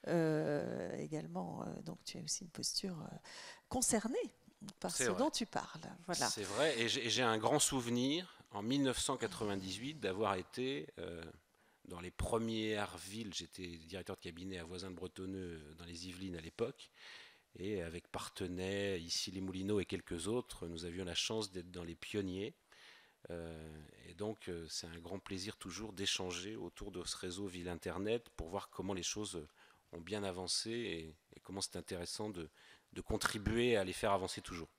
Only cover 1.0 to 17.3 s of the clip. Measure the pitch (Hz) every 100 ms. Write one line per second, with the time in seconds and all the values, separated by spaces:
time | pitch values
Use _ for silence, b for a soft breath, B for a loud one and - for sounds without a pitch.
1 | 151 151 160 175 180 - - - - 175
2 | - 180 156 - 180 - - - 196 165
3 | 156 160 B B B B _ 254 240 220
4 | 220 359 294 - - - - - 180 -
5 | 123 101 285 - 226 - - 156 - -
6 | - 165 123 - 95 104 156 123 117 123
7 | 117 110 123 110 113 143 - 135 120 120
8 | 131 156 180 - - 104 107 139 135 120
9 | - 131 110 92 107 98 95 95 131 156
10 | 104 92 107 95 87 - 127 143 156 -
11 | 87 85 82 - _ b b b - 87
12 | 90 - - 113 113 110 107 107 101 87
13 | 87 104 110 87 82 - 90 85 80 92
14 | 87 95 92 82 92 92 82 90 95 87
15 | 90 - 95 95 90 82 73 80 85 85
16 | 92 90 95 85 80 - 117 - - B
17 | B B B